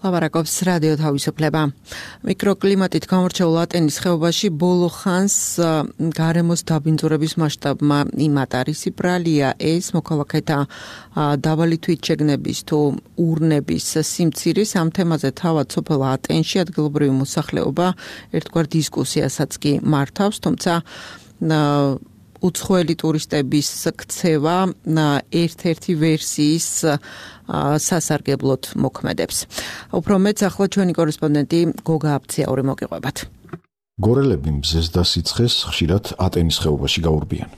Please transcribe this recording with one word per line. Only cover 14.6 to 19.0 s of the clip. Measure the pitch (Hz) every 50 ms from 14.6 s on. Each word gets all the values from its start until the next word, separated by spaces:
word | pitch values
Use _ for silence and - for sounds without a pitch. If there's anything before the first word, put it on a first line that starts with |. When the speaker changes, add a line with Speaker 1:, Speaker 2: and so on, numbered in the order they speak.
| 214 - -
Speaker 1:
ამ | 196 165 165
თემაზე | - - 185 170 165 147 - 131
თავად | - - - 175 160 156 135 -
სოფელ | - - 156 - 160 139 135
ატენში | 131 131 131 - - - 160 160 - - 196
ადგილობრივი | 180 - 180 - 151 147 143 151 147 139 135
მოსახლეობა | 131 135 135 - - 151 - - - - - 135 165 175 185 180 - - - - - - -
ერთგვარ | - 160 156 - - 165 165 147
დისკუსიასაც | - 165 147 - - -